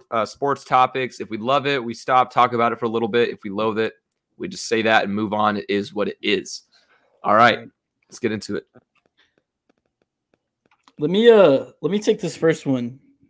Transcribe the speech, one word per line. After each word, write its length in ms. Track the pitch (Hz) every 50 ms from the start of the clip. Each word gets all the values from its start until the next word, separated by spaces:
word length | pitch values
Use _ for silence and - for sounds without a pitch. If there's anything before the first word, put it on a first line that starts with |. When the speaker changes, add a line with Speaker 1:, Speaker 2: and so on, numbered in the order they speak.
| - _
Speaker 1:
uh, 140 | - 113 107
sports 400 | 104 - _ - 139 139 131 -
topics. 560 | - 139 127 127 127 - 131 131 120 - -
If 100 | 113 98
we 60 | 104 110
love 280 | 107 120 135 143 131
it, 160 | 139 143 135 117
we 120 | 120 117
stop, 380 | - - - 135 127 127 123 -
talk 200 | 135 123 123 123
about 200 | 117 117 117 113
it 60 | -
for 80 | -
a 40 | 117
little 180 | 110 117 117 110
bit. 200 | 101 120 120 110
If 160 | - - _
we 60 | 104
loathe 280 | 95 101 110 110 107 107
it, 160 | 110 110 - _ _ _ _ _ _ _ _
we 120 | _ - 92
just 180 | 92 - -
say 160 | - 120 113 107
that 220 | 110 110 110 98
and 100 | 98 98
move 180 | 104 110 104 101
on. 240 | 107 104 104 104 101
It 80 | 98 -
is 260 | 101 101 101 - -
what 140 | 101 101 95
it 100 | - _ -
is. 400 | 107 101 95 - - - - _ _ _ _ _ _ _ _ _ _ _ _ -
All 120 | - 104
right, 240 | 110 117 120 107 -
Speaker 2:
Right. 100 | 117 113 _ _ _ _ _ _ _ _
Speaker 1:
let's 100 | - -
get 140 | - 110 107
into 240 | 107 - - 104
it. 100 | 92 - _ _ 120 _ _ _ _ _ _ _ _ _ _ _ _ _ _ _ _ _ _ _ _ _ _ _ _ _ _ _ _ _ _ _ _ _ _ _ _ _ _ _ _ _ _ _ -
Speaker 2:
Let 120 | 147 151
me, 200 | 175 202 226 240
uh, 360 | 226 214 190 156 139 127 - - - _
let 100 | - 151
me 80 | 185 214
take 220 | 214 - 214 214
this 160 | - 165 143
first 300 | - - 165 156 - -
one. 320 | 147 135 127 120 120 131 135 _ _ _ _ _ _